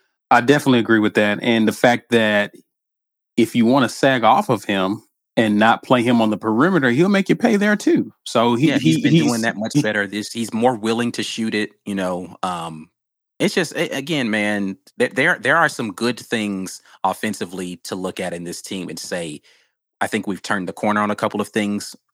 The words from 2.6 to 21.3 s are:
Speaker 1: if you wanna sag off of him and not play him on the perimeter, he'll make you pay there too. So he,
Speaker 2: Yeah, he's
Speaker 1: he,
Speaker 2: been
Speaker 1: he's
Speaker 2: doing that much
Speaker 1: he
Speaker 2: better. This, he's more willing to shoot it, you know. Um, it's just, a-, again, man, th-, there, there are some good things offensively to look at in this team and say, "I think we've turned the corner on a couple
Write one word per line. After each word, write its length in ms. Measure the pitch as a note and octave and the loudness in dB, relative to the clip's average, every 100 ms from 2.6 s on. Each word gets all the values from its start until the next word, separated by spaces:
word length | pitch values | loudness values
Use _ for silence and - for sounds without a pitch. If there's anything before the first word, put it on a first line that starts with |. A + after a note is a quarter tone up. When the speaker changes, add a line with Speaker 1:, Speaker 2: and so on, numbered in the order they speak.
| _ _ _ _ _ _ _ - | _ _ _ _ _ _ _ -2
Speaker 1:
if 180 | A2+ A#2+ | 0 2
you 100 | A2+ | 4
wanna 240 | C3+ A2+ | 4 2
sag 340 | - C3+ B2+ | 2 2 4
off 260 | A2 C3+ - | 4 4 2
of 140 | G#2+ - | -2 0
him 380 | G2 F#2+ G#2+ - _ _ - | 0 0 -4 -10 _ _ 0
and 200 | A2 G#2 | 2 4
not 260 | A2+ - | 4 4
play 200 | - B2 | 2 2
him 180 | A#2+ A#2+ | 2 2
on 80 | A2 | 2
the 60 | G#2 | 0
perimeter, 520 | A2 A2 E3+ F3 C3 | 0 2 2 4 2
he'll 200 | B2 F#3+ | 2 2
make 200 | G3 - | 2 0
you 60 | E3 | 2
pay 200 | A#3 G3+ | 2 2
there 200 | G#3 G#3 | 2 0
too. 360 | D#4 E4+ - - - | 2 0 0 -8 -4
So 300 | A#2 A#2 A#2 | 0 2 2
he, 140 | D3 | 2
Speaker 2:
Yeah, 80 | B2 | 2
he's 160 | D#3 D#3 | 2 2
Speaker 1:
he, 60 | |
Speaker 2:
been 80 | - | 4
Speaker 1:
he's 100 | E3 | 4
Speaker 2:
doing 180 | D3 A#2 | 2 0
that 140 | A#2 F#2+ | -2 -4
much 160 | A2 | -2
Speaker 1:
he 80 | D3 | 0
Speaker 2:
better. 240 | G#2+ G#2 F#2+ | 0 -2 -2
This, 240 | G2+ G2+ | -6 -8
he's 220 | A#2 A2 | -6 -6
more 220 | A2+ A#2+ A2 | 0 0 0
willing 360 | A2 A#2 A#2+ | -2 -2 -2
to 100 | - | -4
shoot 300 | G#2 - A2 G#2+ | -6 -4 -4 -2
it, 160 | G#2+ _ G#2 | -4 _ -8
you 100 | G2+ | -4
know. 400 | F#2 F2+ F2+ - | -4 -4 -8 -8
Um, 460 | F2+ F2 E2 D#2+ - _ _ _ _ - | -6 -6 -10 -14 -18 _ _ _ _ -4
it's 140 | G#3+ | -2
just, 200 | G3 D#3 | 0 -2
a-, 220 | - C3 C3+ | -2 -4 -6
again, 340 | C#3 D3+ A2+ | -4 -2 -2
man, 460 | G#2+ G#2 G#2 G2 G2 _ - | 0 0 -2 -4 -6 _ -4
th-, 140 | B2 | -2
there, 240 | G#2 D#3+ E3 | 0 0 0
there 160 | B2 D#3+ | 0 2
are 140 | D3+ | 2
some 240 | - A2 | -2 -8
good 260 | - A#2+ A3+ | -4 -4 -4
things 640 | - A#2 G2+ F#2+ F#2 - _ - F#2+ | -6 -4 -4 -6 -8 -14 _ -6 -4
offensively 720 | - G#2+ G#2 F#2 F#2 F2+ F2 | -4 -6 -6 -8 -8 -10 -10
to 180 | - F#2+ | -10 -8
look 240 | F#2 - | -8 -6
at 140 | F2+ | -8
in 100 | E2+ F2 | -8 -10
this 160 | E2+ | -12
team 260 | - F#2+ E2 | -10 -10 -10
and 80 | D#2+ | -12
say, 440 | - F2+ D#2+ C#2+ _ _ _ _ _ - | -10 -8 -8 -12 _ _ _ _ _ -8
"I 60 | G2+ | -4
think 180 | G#2+ G#2 | -4 -4
we've 160 | F#2 | -6
turned 260 | - G#2 F2+ | -4 -4 -6
the 60 | |
corner 280 | - G#2 G#2 | -4 -2 0
on 100 | G#2 | -2
a 40 | G#2 | -2
couple 240 | G#2+ | -4